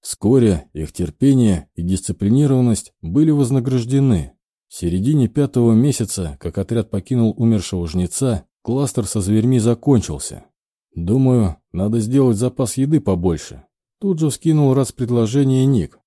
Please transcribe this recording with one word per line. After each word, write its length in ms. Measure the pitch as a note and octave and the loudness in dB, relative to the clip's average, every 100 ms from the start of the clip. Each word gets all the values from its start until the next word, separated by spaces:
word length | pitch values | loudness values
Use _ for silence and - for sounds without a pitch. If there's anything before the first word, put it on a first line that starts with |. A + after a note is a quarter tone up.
Вскоре 680 | - - G2+ C3 A#2 E2+ - | -14 -4 2 4 4 0 -4
их 180 | D#2 D#2 | -10 -10
терпение 760 | - E2 - C3+ C3+ A2+ F2 - - | -6 -8 0 2 4 4 0 -4 -8
и 60 | |
дисциплинированность 1120 | F2 F#2 - F2 G2+ B2+ D3 C3 B2 G#2+ - _ | -4 -4 -4 -4 0 2 2 2 2 0 -6 _
были 300 | E2 G#2+ D#3+ | -4 0 2
вознаграждены. 1000 | D3 B2 C3+ B2 B2+ A#2 C3+ C3+ F#2+ C2+ _ _ _ _ | 2 2 0 0 -2 0 0 2 0 -2 _ _ _ _
В 60 | |
середине 540 | - F2 F2+ A2+ D3+ A#2 | -8 -4 -2 0 2 0
пятого 460 | - C#3+ B2+ A#2 | 0 -2 2 4
месяца, 640 | A2 C#3+ B2+ G#2+ - E2+ C#2+ | 4 2 0 -6 -6 -8 -8
как 180 | E2+ G2+ | -8 -8
отряд 320 | F#2+ A2+ G#2+ | -4 -4 -4
покинул 440 | G2+ - B2+ A2+ - | -8 -4 0 0 0
умершего 500 | A#2 A2 - F#2 E2+ | 0 0 -2 -6 -4
жнеца, 580 | F2+ F2+ - C3+ G2+ - _ | -4 -4 -2 -2 -2 -8 _
кластер 440 | - B2+ C#3 - G2+ | -6 -2 -2 -4 -4
со 140 | A2 | -4
зверьми 380 | F#2 G#2+ A#2 B2+ | 0 2 2 2
закончился. 840 | A2 A2+ D3 B2+ F2 D2 - - - _ _ _ _ - | 2 0 2 2 0 -8 -10 -14 -20 _ _ _ _ -8
«Думаю, 600 | E2+ B2+ C3 B2 G2 D#2 _ | -2 2 2 2 0 -4 _
надо 280 | F2 G2+ A2+ | -4 -2 -2
сделать 380 | A2 C3+ C3 G#2 | 0 2 2 2
запас 400 | B2 - B2+ - | -2 -4 -6 -2
еды 240 | C#3 D#3 | 0 0
побольше». 640 | - F#2 F2+ D#2+ - - _ _ _ _ | 0 -2 0 -2 -8 -20 _ _ _ _
Тут 200 | G3 E3 | -6 -2
же 100 | D#3 | -2
вскинул 440 | - D#3+ D#3 C#3+ | -2 0 2 2
раз 180 | C3 B2+ | 2 -2
предложение 720 | - A#2+ A#2+ A2 C3+ C3+ C3 C3 | -4 -2 0 0 0 2 2 2
Ник. 340 | B2+ D2 _ | 2 -2 _